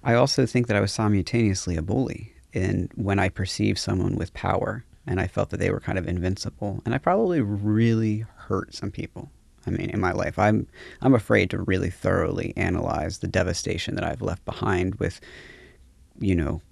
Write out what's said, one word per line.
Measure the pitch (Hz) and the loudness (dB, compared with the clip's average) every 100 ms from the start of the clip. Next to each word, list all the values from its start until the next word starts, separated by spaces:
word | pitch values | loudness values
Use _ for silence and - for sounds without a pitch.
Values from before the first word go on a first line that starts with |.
I | - | 4
also | 117 139 - 135 | 4 4 4 2
think | 123 120 | 2 2
that | 104 | 2
I | |
was | 101 | 2
simultaneously | - 107 101 92 120 110 92 - 82 | 0 2 2 2 2 2 2 -2 -2
a | |
bully | 80 117 135 - 110 - _ | 0 0 0 -4 -12 -18 _
in | - 95 98 92 - | -2 0 0 -2 -4
when | 98 98 | 0 2
I | 95 | 0
perceived | - 95 - 107 101 | -2 -6 0 0 0
someone | - 95 95 98 | -2 0 0 -2
with | 87 | -4
power | - 95 95 98 104 - - - | -4 -2 0 -2 -6 -10 -16 -4
and | 95 | -2
I | 92 | -2
felt | - 98 | -2 -2
that | - | 0
they | 90 | 0
were | 98 | -2
kind | - 95 | -2 -4
of | 82 | -2
invincible. | 87 90 98 101 - 104 98 | -2 -2 -2 -6 -6 -6 -6
And | - | -4
I | 127 | 0
probably | 170 190 220 170 | 2 2 2 2
really | 104 104 104 107 117 113 110 107 110 - | 0 0 2 4 4 4 2 -2 -4 -14
hurt | - 98 - | -4 -4 -4
some | - - | -8 -8
people. | - - - - - _ _ - | -8 -10 -10 -16 -18 _ _ -6
I | |
mean, | 95 - | -4 -2
in | 101 | 0
my | 90 | 0
life, | 95 - - | 0 -2 2
I'm, | 104 107 - - - - | 4 4 0 -12 -20 -2
I'm | 135 | 4
afraid | 127 - 107 95 | 4 6 4 4
to | 95 | -2
really | 95 92 90 | 0 0 0
thoroughly | 92 92 92 87 90 - - | -2 0 2 0 -2 -4 -2
analyze | 90 90 85 76 80 - | -2 0 -2 -2 -4 -4
the | 95 | -2
devastation | 92 90 90 - 92 - | 0 0 -2 -4 -4 -4
that | - | -4
I've | - - | -4 -4
left | - 82 | -6 -6
behind | - - 107 90 92 98 | -8 -6 -2 0 0 -2
with, | 92 - - - - - - - - _ - - | -4 -6 -18 -20 -20 -20 -20 -20 -20 _ -20 -4
you | 101 | 0
know | 90 76 80 - | 2 0 -4 -8